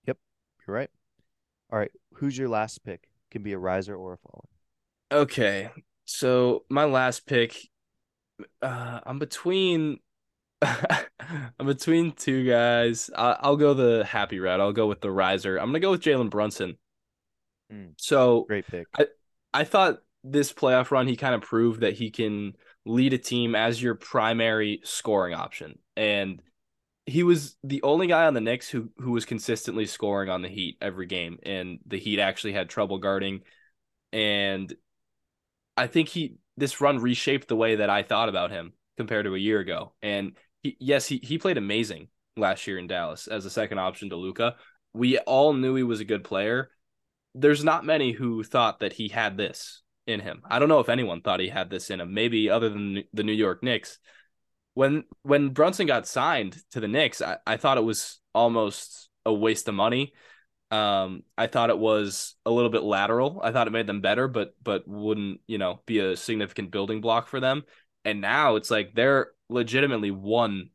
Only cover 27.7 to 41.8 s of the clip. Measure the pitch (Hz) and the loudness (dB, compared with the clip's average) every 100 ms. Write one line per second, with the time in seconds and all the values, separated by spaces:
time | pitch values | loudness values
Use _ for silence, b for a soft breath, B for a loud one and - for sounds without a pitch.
27.7 | 139 139 156 180 165 160 127 110 123 - | -2 2 2 4 4 4 2 -2 -4 -4
28.7 | 123 113 - 127 117 - 113 - 113 - | -8 -8 -10 -4 -4 -2 -6 -4 -4 -4
29.7 | 104 104 - 104 98 95 92 90 104 - | -4 -6 -4 -2 -2 -2 -4 -6 -8 -10
30.7 | - 101 92 90 90 85 85 - 95 90 | -6 -8 -8 -8 -6 -6 -10 -8 -8 -8
31.7 | 87 - 95 107 101 98 95 107 98 90 | -12 -10 -8 -2 0 0 -2 -6 -6 -6
32.7 | - 101 98 98 98 98 95 b b b | -4 -2 -2 -2 -2 -4 -8 b b b
33.7 | _ _ _ _ 110 107 101 98 95 95 | _ _ _ _ -2 0 0 0 -2 -8
34.7 | - _ _ _ _ _ _ _ _ _ | -14 _ _ _ _ _ _ _ _ _
35.7 | - 123 165 156 175 147 - _ - 139 | -4 0 0 0 -4 -6 -8 _ -6 -4
36.7 | - 143 135 120 120 - 139 - 110 113 | 2 2 2 0 0 0 -2 0 0 2
37.7 | 107 104 101 98 110 113 95 87 92 85 | 2 2 2 0 0 0 -2 -4 -6 -12
38.7 | _ _ - 113 110 104 95 101 107 92 | _ _ -10 -4 -2 -2 -2 0 0 0
39.7 | 80 - _ 107 101 98 - b _ 143 | -6 -8 _ -6 -4 -6 -12 b _ -10
40.7 | - 131 139 - 131 - 156 196 143 101 | -6 0 0 0 -6 -4 -4 0 -2 0
41.7 | 107 | -2